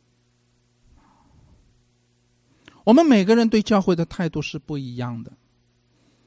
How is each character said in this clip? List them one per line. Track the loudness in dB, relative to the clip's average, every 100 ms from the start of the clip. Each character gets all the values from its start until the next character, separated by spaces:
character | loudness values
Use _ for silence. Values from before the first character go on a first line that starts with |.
| _ _ _ _ _ _ _ _ _ _ _ _ _ _ _ _ _ _ _ _ _ _ _ _ _ _ -20 _
我 | 2
们 | 4 6
每 | 4
个 | 4 2
人 | 2
对 | 0
教 | 0 0
会 | 0 -2
的 |
态 | -4 -6 -6
度 | -6
是 | -10 -12
不 | -12 -10
一 | -10 -10
样 | -10 -12
的。 | -16 -20 _ _ _ _ _ _ _ _